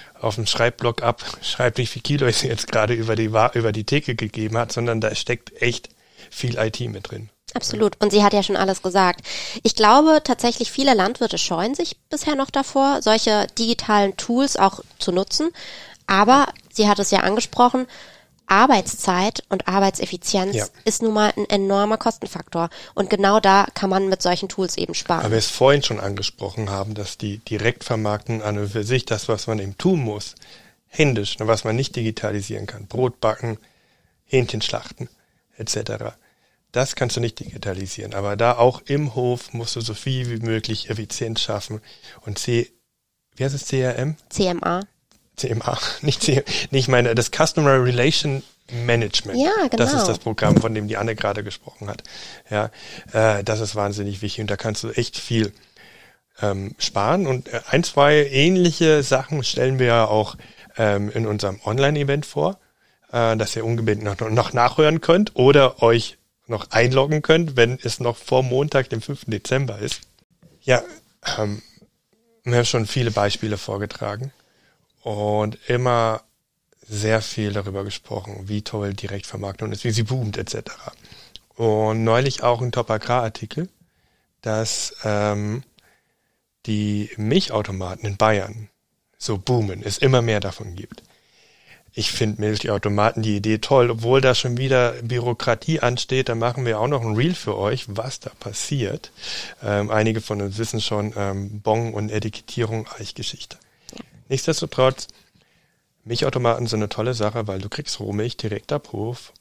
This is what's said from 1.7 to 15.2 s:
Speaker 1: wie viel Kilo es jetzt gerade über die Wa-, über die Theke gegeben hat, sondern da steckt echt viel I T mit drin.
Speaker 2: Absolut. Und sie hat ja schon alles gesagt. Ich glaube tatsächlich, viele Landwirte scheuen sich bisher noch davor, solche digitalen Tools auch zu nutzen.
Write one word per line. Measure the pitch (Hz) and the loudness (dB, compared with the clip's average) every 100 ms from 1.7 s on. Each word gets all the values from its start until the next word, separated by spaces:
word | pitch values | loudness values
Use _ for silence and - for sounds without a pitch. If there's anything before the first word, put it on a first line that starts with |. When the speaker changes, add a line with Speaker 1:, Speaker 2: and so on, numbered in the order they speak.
| 123 | 0
Speaker 1:
wie | 120 | -4
viel | 123 | -4
Kilo | - 143 127 | -4 0 2
es | - | 0
jetzt | 135 117 - | -2 -4 -2
gerade | 113 107 | 0 2
über | 117 113 110 | 0 0 0
die | 110 | 0
Wa-, | 107 120 123 | 2 2 2
über | 113 | -2
die | 107 107 | -2 -2
Theke | 143 - | -2 -2
gegeben | 117 107 - 110 113 | -4 -6 -4 -4 -2
hat, | 117 | -2
sondern | - 120 113 | -2 -2 0
da | 110 110 | -2 -2
steckt | - 120 - - | -4 -6 -8 -4
echt | 120 120 - _ _ _ - | -2 -2 -8 _ _ _ -18
viel | - 123 120 | -8 -6 -2
I | 110 | -2
T | - 120 | -2 -8
mit | 101 - | -10 -12
drin. | 101 110 _ - | -14 -14 _ -12
Speaker 2:
Absolut. | 247 - 208 208 - | -8 -6 0 0 0
Und | 208 | 2
sie | 202 | 4
hat | 202 | 6
ja | 208 | 4
schon | 196 196 | 2 0
alles | 190 190 | 0 -2
gesagt. | 185 185 185 175 - - - - | 0 4 4 2 -6 -10 -10 -2
Ich | 226 - | -2 4
glaube | 208 254 311 311 | 8 8 8 6
tatsächlich, | - 240 240 - 233 | 4 0 0 0 -4
viele | - 269 | 0 4
Landwirte | 226 190 247 226 175 | 4 2 0 -4 -2
scheuen | - 170 208 | -2 -2 -2
sich | 277 349 - _ | -2 -6 -8 _
bisher | 302 - 285 | -6 -2 -2
noch | 269 | 0
davor, | 269 269 269 269 277 | -2 0 2 2 2
solche | 214 220 - 214 196 - | 2 2 4 2 0 -2
digitalen | 226 233 - 208 196 196 | 0 0 2 4 4 0
Tools | - 240 277 - | -2 2 2 4
auch | 196 202 - - | 2 2 -8 -6
zu | - | -2
nutzen. | 180 | -2